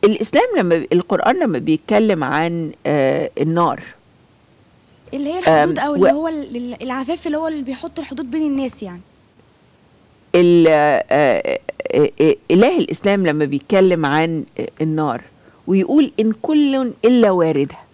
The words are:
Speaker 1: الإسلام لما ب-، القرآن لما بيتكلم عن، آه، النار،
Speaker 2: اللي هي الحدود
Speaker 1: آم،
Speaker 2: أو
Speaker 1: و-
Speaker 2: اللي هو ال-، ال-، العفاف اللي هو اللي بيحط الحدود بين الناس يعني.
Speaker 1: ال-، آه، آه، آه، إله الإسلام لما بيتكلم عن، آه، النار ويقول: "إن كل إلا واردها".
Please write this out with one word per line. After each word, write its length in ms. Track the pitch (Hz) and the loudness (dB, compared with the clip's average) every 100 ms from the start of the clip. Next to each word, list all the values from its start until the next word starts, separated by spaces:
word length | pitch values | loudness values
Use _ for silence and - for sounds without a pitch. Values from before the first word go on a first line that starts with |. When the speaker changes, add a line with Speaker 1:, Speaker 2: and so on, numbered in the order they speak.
Speaker 1:
الإسلام 400 | 208 214 220 277 508 381 | 2 2 -2 0 0 0
لما 200 | 185 165 | 0 0
ب-، 100 | - | 2
القرآن 460 | 175 - 202 - 349 | -2 0 -2 0 0
لما 200 | 285 156 | 0 -2
بيتكلم 640 | 160 156 - 208 220 180 | -2 -2 0 0 2 0
عن، 480 | 135 143 165 170 160 - - | -2 -2 -2 -4 -8 -8 -2
آه، 440 | 147 135 143 147 - | 0 0 0 -4 -4
النار، 380 | 151 165 170 - - - _ _ _ _ _ _ _ _ _ _ - | -2 0 0 -2 -12 -20 _ _ _ _ _ _ _ _ _ _ -16
Speaker 2:
اللي 160 | 269 285 | -10 -8
هي 60 | 349 | -4
الحدود 400 | 359 320 349 302 | 2 2 2 -2
Speaker 1:
آم، 60 | 285 | -4
Speaker 2:
أو 60 | |
Speaker 1:
و- 40 | 294 | 0
Speaker 2:
اللي 160 | 185 | 2
هو 160 | 285 320 | 2 -4
ال-، 280 | 311 277 240 | -8 -10 -10
ال-، 260 | 247 240 | -10 -10
العفاف 440 | 247 254 254 339 339 | -8 -8 -6 -6 -4
اللي 100 | 302 | -4
هو 100 | 320 | -4
اللي 140 | 311 | -6
بيحط 380 | 262 262 339 - | -8 -10 -10 -12
الحدود 320 | 285 254 269 | -12 -12 -8
بين 100 | 311 | -4
الناس 420 | 311 269 262 - | -4 -4 -6 -8
يعني. 180 | 196 175 - _ _ _ _ _ _ _ _ _ _ _ _ 175 | -12 -16 -20 _ _ _ _ _ _ _ _ _ _ _ _ 2
Speaker 1:
ال-، 320 | 175 175 160 | 4 6 6
آه، 360 | 156 147 139 - | 4 4 2 0
آه، 500 | 139 143 98 - - - - - - 151 - | 2 2 2 -2 -6 -8 -12 -4 0 0 2
آه، 140 | 156 - _ | 2 2 _
إله 260 | 190 240 349 | 4 4 2
الإسلام 500 | 185 160 202 196 180 | -2 -4 -2 0 0
لما 180 | 151 147 | 0 -2
بيتكلم 600 | 139 - 196 185 175 147 | -4 0 2 4 2 0
عن، 380 | 151 165 160 - - | 0 0 -2 -8 -10
آه، 80 | - _ | -12 _
النار 400 | 156 156 156 123 - _ _ _ - | -4 -2 -2 -4 -10 _ _ _ -2
ويقول: 440 | 190 185 294 294 - | 0 2 2 0 0
"إن 140 | 220 214 | -2 -2
كل 520 | - 311 285 269 254 - 226 | -2 0 2 0 -4 0 2
إلا 260 | 247 220 | 4 4
واردها". 520 | 185 160 147 139 - - | 2 0 0 -2 -6 -20